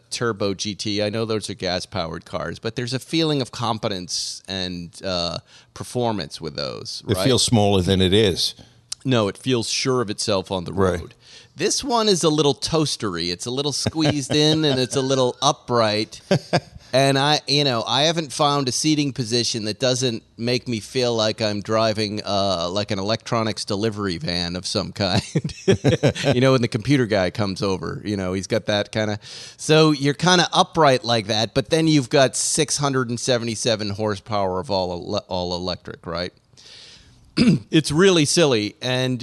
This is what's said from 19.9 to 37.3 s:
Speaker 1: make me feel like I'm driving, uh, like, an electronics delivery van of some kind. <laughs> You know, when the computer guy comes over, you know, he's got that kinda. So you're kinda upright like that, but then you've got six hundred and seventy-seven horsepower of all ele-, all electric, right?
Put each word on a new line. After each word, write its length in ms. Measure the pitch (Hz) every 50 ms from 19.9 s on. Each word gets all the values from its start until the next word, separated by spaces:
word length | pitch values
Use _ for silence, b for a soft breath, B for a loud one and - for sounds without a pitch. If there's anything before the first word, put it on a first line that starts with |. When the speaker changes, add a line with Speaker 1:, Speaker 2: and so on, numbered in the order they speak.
| 131 120 131 127 113 101 - _ _
Speaker 1:
make 320 | - 113 120 127 123 - 131
me 100 | 120 107
feel 340 | - - - 131 123 120
like 300 | 117 113 107 110 107 -
I'm 180 | 113 107 104 104
driving, 600 | 90 - 110 110 113 113 107 110 110 101 107 104 -
uh, 440 | 92 101 98 98 98 92 85 85 90
like, 220 | 90 104 101 -
an 80 | 107 95
electronics 640 | 95 104 113 110 - - 123 117 110 110 101 - -
delivery 520 | - 107 98 107 113 101 104 101 98 85 82
van 360 | - 90 87 87 87 87 87
of 100 | 90 90
some 280 | - - 107 90 90
kind. 280 | - - 101 92 92 110 - - - 147 - 156 - - -
<laughs> 680 | - - - - 139 156 - - 131 - - - 143
You 80 | 131 123
know, 120 | 127 135
when 100 | 131 127
the 60 | 117 113
computer 380 | - 113 101 120 147 135 123
guy 240 | 98 107 98 92 90
comes 320 | - - 107 98 92 -
over, 380 | 107 98 95 85 80 87 87 - -
you 120 | 98 104
know, 160 | 98 95 92
he's 140 | 92 98 92
got 200 | - 117 107 -
that 260 | - 107 101 104 -
kinda. 260 | - 110 107 107 104 104 B B B B B B B
So 340 | B - - 156 156 160 156
you're 240 | 151 135 135 143 139
kinda 320 | - 160 180 185 175 160 -
upright 500 | - 165 190 - - 170 156 139 131 120
like 240 | - 113 117 117 98
that, 260 | 98 113 107 113 107
but 160 | - 139 - -
then 180 | 165 160 160 160
you've 220 | 156 143 127 -
got 260 | - 143 131 127 -
six 400 | - - - - - 151 - -
hundred 320 | - 147 139 135 131 127 117
and 100 | 120 117
seventy-seven 720 | - - 127 117 117 117 110 - - 127 110 101 107 101
horsepower 720 | 98 98 107 107 104 98 - - 110 101 98 92 92 92
of 100 | 87 71
all 220 | 101 95 92 90
ele-, 320 | 90 87 - - 104 101 -
all 300 | - 92 92 90 90 90
electric, 500 | 87 90 92 87 - - 85 - - -
right? 260 | 85 82 85 90 - - _ _ _ _ B B B B B B B B B B B B B B _